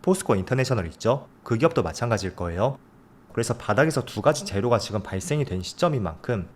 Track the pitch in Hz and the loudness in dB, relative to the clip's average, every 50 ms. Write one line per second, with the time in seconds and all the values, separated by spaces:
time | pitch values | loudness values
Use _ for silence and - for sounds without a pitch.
0 | - 185 190 190 - - 120 95 92 - 127 131 131 - 131 110 87 82 - - | 4 2 2 2 2 2 2 2 2 0 0 0 2 0 0 -2 -2 -4 -8 -2
1 | - 110 127 139 - - - - - - 120 113 147 165 165 - 101 82 - - | 2 2 2 2 -2 -14 -20 -20 -4 -2 0 4 4 4 4 4 0 0 -2 -4
2 | 123 120 113 101 98 92 - - 90 87 85 90 107 135 135 - - - - - | 0 0 0 0 0 -4 -4 -4 -6 -4 0 0 0 0 0 -4 -14 -20 -20 -20
3 | - - - - - _ - - 120 - 120 - - - 104 104 143 160 147 135 | -20 -20 -20 -20 -20 _ -4 -4 -2 -2 -4 -4 0 0 4 4 4 4 4 -2
4 | - - - 107 101 139 156 135 196 196 101 101 101 120 117 110 110 - 104 107 | -4 -2 -6 0 2 2 2 2 -4 -4 -2 -2 2 2 2 2 2 -2 -6 -6
5 | 95 - - 95 - - 147 151 139 - 90 92 90 - - - - 170 156 123 | -6 -4 -6 -6 -4 -2 -2 -2 -2 -2 -4 -6 -6 -8 -2 0 0 0 2 0
6 | 101 85 80 - - - 104 95 85 - - | -2 -4 -6 -6 -4 -4 -2 -2 -4 -8 -12